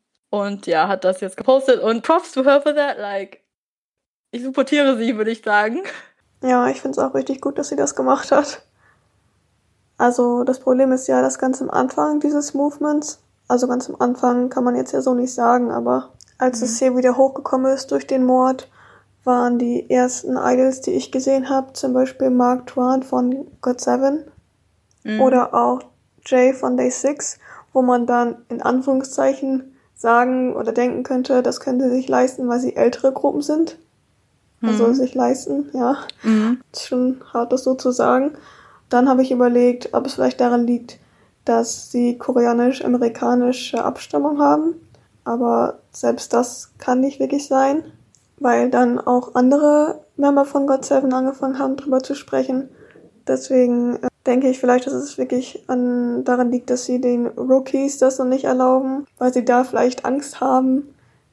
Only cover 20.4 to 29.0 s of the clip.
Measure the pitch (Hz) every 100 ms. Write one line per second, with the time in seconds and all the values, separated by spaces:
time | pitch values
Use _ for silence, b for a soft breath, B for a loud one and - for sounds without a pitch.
20.4 | - 254 262 262 - 262 - 262 262 269
21.4 | 262 269 262 - 269 254 262 - 262 247
22.4 | 247 254 247 - 247 262 262 254 247 269
23.4 | - - 254 247 - 247 269 302 302 _
24.4 | _ _ _ _ _ _ 220 214 262 254
25.4 | 240 240 240 254 - _ _ _ - 254
26.4 | 254 262 262 247 247 254 269 294 - -
27.4 | B B B 262 254 247 240 240 240 233
28.4 | _ 233 - 254 262 262